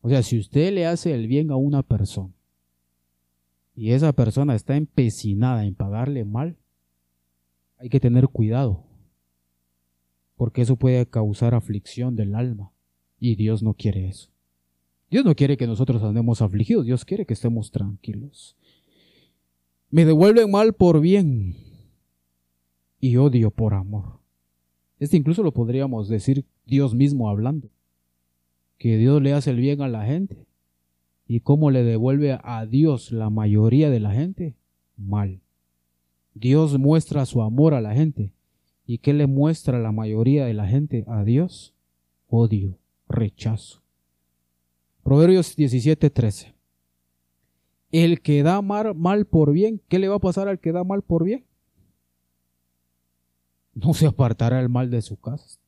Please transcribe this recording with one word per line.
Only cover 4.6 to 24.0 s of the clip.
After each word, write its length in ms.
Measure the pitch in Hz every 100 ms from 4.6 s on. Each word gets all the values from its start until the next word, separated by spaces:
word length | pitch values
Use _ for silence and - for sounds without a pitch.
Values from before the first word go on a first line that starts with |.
| - 139
empecinada 880 | 151 - 120 - 104 98 127 120 101
en 100 | 95
pagarle 480 | 98 104 131 135
mal, 320 | 101 113 160 170 _ _ _ _ _ _ _ _ _ _ _ _
hay 100 | 127
que 100 | 135
tener 280 | 123 120 123
cuidado, 580 | - 107 117 131 95 - _ _ _ _ _ _ _ _ _ _ _ _ _ _ _
porque 260 | 117 -
eso 160 | 117 123
puede 280 | 127 127 120
causar 480 | 117 107 101 117 120
aflicción 600 | - 101 - - 123 113
del 200 | 101 107
alma, 360 | 123 107 98 _ _ _ _ _
y 160 | 123 104
Dios 260 | 107 110
no 120 | 110
quiere 340 | 104 107 98 95
eso. 220 | - - _ _ _ _ _ _ _ _
Dios 140 | 208 254
no 100 | 151
quiere 220 | 139 143
que 100 | 120
nosotros 340 | 107 127 117
andemos 380 | 104 107 117 113
afligidos, 440 | 104 101 110 233 120
Dios 180 | 127
quiere 220 | - 202 190
que 80 |
estemos 360 | 113 120 117 107
tranquilos. 840 | - 101 101 - 104 139 - - _ _ _ _ _ _ _ _ _ _ _ _ _ _
Me 140 | 151
devuelven 480 | 165 156 190 226 220
mal 220 | 202 220
por 260 | - 180 160
bien 560 | 165 202 170 120 95 82 - - _ _ _ _ _ _ _ _ _ _ _ _
y 160 | 131 123
odio 360 | 143 123 110
por 220 | - 110
amor. 460 | 98 92 104